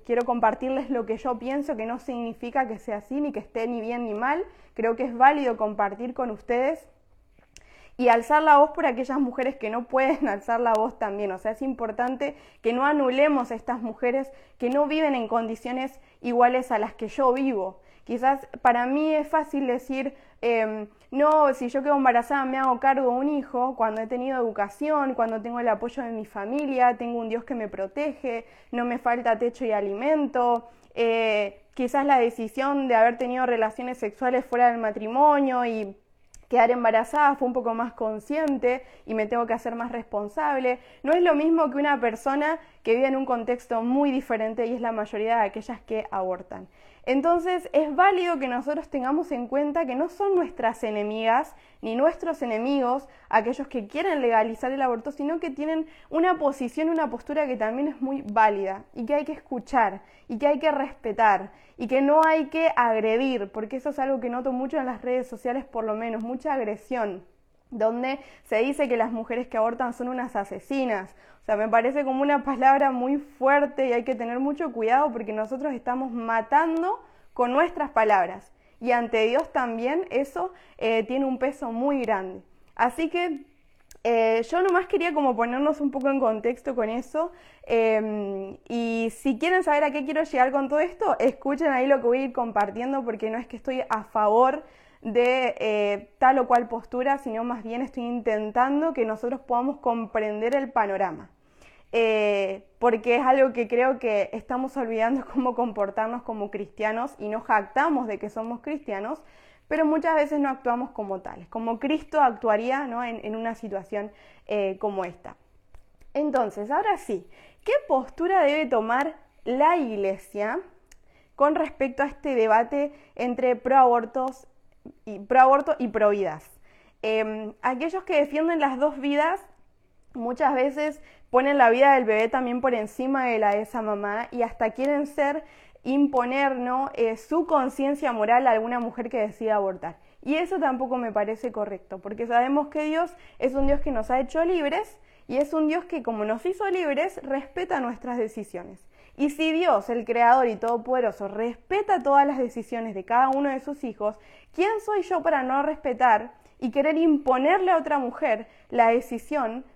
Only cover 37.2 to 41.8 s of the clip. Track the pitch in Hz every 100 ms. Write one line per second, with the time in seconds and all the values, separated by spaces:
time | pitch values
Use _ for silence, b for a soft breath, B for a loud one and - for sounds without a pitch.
37.2 | 294 277 254 247 233 226 233 - 220 214
38.2 | 208 294 311 262 247 254 B B - 220
39.2 | 214 240 233 226 233 233 240 240 226 208
40.2 | 208 311 302 269 254 247 B B 269 349
41.2 | 349 294 320 330 302 277